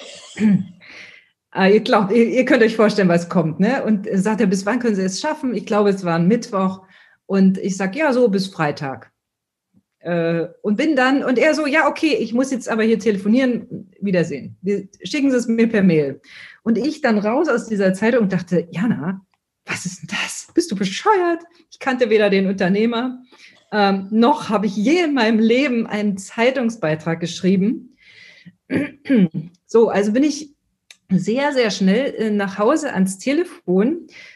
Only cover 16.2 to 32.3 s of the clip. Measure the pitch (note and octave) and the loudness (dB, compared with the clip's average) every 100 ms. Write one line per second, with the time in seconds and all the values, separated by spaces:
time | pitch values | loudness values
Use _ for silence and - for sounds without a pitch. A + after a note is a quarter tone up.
16.2 | _ - - - - A3 C#4 D4+ B3 G#3+ | _ -20 -20 -8 -2 -2 -2 -2 0 0
17.2 | G#3 B3+ D#4+ A#3 - G3+ F#3+ F#3+ A3 B3 | 0 0 0 -2 -2 0 0 0 0 2
18.2 | G3 F3+ - F3 - E3+ A3+ D#3 D#3 G3 | 2 -2 -2 -2 -2 -4 -2 -2 -4 -8
19.2 | - _ _ _ - F3 F3+ - - - | -12 _ _ _ -12 -10 -10 -12 -10 -8
20.2 | - - - - F4 G3 F#3+ F#3+ G#4+ G4+ | -8 -10 -6 -4 -4 -4 -6 -2 2 2
21.2 | F4 E4+ - _ _ - - B3+ A#3 G#3+ | 2 -2 -8 _ _ -10 -4 0 2 2
22.2 | G#3 F#3+ F#3+ G3 F3+ G3+ A3+ A#3 B3+ B3 | 2 2 0 0 0 2 0 -2 -4 -8
23.2 | - - - _ _ G#3+ G3 G3 F#3+ A3 | -16 -20 -20 _ _ 0 2 0 0 2
24.2 | A#3 - - G#3 G3+ G3+ G3+ F4 E4 C#4 | 4 2 0 -2 -2 0 2 2 2 2
25.2 | A3 A3 A3+ B3 C#4+ A#3 A3 G#3 G#3 F#3+ | 2 2 2 2 2 -2 -4 -2 -2 -4
26.2 | - - A#3 C4+ A#3 A#3 D#3 D#3 E3+ E3 | -6 -2 0 0 -2 -2 -4 -2 -4 -4
27.2 | E3+ - F#3 G3 G3+ D#4+ - _ _ - | -6 -4 0 2 0 -2 -8 _ _ -20
28.2 | - - - - - C4 C#4+ - - B3 | -20 -20 -20 -20 -8 -6 -6 -8 0 2
29.2 | F3 - D#3 _ - A3+ A3 F#3+ G#3 A3+ | 2 0 -12 _ 0 2 4 2 0 0
30.2 | D4 - - _ _ _ - - - F#3 | 0 -2 -10 _ _ _ -20 -20 -2 -2
31.2 | G3+ A#3+ C#4+ C4+ A3+ F#3+ F#3+ G#3 C#4 - | 0 -2 0 0 0 2 2 2 0 -2
32.2 | A3 | -2